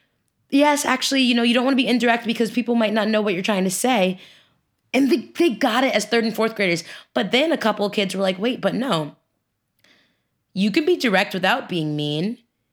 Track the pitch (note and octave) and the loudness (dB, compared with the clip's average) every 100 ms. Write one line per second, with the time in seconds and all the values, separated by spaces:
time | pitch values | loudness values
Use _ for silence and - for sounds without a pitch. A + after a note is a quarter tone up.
0 | _ _ _ _ - C#4 D4 C#4+ - C4 | _ _ _ _ -2 2 4 2 0 -2
1 | - C4+ B3 A#3+ A#3 A#3 B3 C4+ A3 A#3+ | 0 0 2 2 2 2 2 0 2 2
2 | A#3+ A#3 A3+ A#3 A3+ B3 A#3 A#3 A3 A3 | 2 0 -2 -2 -2 -2 0 0 2 0
3 | G#3 G#3+ G#3+ F3+ G3 G3 F#3+ F#3 B3 A#3+ | 0 0 0 -2 -2 0 0 0 0 2
4 | F#3 F#3 - - _ _ _ _ _ B3+ | 2 -2 -12 -20 _ _ _ _ _ 0
5 | C4+ C#4 - - E4+ G#3 C4 A3+ C4+ G#3 | 2 0 -2 0 0 2 0 2 2 0
6 | G#3 A#3 A3 G#3+ A3 A3 F#3+ E3+ - - | 0 0 0 -2 -4 0 -2 -2 -4 -18
7 | - B3 G3 B3 D#4+ D4 A3 G#3 G3+ G3+ | -8 -4 0 0 0 0 0 0 -2 -2
8 | G3 F#3+ F#3+ F#3 A3+ A#3+ F#3+ F3 C4 E3 | -2 -2 -2 -2 -4 -2 -4 -2 -2 -2
9 | D3 - _ _ _ _ _ _ _ _ | -4 -10 _ _ _ _ _ _ _ _
10 | _ _ _ _ _ F#3 G#3 C4 D#4 F4+ | _ _ _ _ _ -2 0 0 2 2
11 | B3 F#3+ G3+ F#3+ F#3 B3+ - F3 D3+ D3+ | 2 2 2 0 0 0 -2 -4 -4 -4
12 | D3 D3+ F#3+ A#3+ _ _ _ | -4 -2 -4 -6 _ _ _